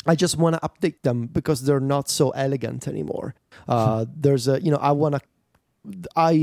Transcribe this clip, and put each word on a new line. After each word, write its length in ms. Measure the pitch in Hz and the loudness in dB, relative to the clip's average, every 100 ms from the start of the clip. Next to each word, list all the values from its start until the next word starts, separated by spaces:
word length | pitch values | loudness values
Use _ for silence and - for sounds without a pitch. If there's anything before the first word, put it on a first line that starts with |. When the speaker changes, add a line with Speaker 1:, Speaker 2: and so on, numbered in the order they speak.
| - | 0
Speaker 1:
I 100 | 165 | 2
just 220 | 180 151 | 2 2
wanna 220 | 165 160 | 0 0
update 400 | 156 - 175 - | -4 -4 -4 -2
them 240 | 135 120 120 | -2 -2 -2
because 340 | - 147 147 | -4 -2 0
they're 160 | 131 139 | 2 0
not 300 | 135 143 135 | 0 -2 -2
so 220 | - 139 | 0 0
elegant 540 | 135 135 139 120 127 135 | 0 -2 -2 -6 -8 -8
anymore. 480 | - - - - - _ - - | -8 -6 -6 -8 -12 _ -14 -2
Uh, 380 | 120 110 110 | 0 2 0
Speaker 2:
Hmm. 80 | 113 147 | -2 0
Speaker 1:
there's 280 | 143 139 123 | 2 2 2
a, 120 | 131 | 0
you 100 | 175 | 2
know, 60 | 147 | 2
I 100 | 143 | 2
wanna, 300 | 147 156 139 - _ _ _ _ _ - 196 170 - | 2 2 -2 -6 _ _ _ _ _ -18 -16 -6 2
I 180 | 165 160 | 4 4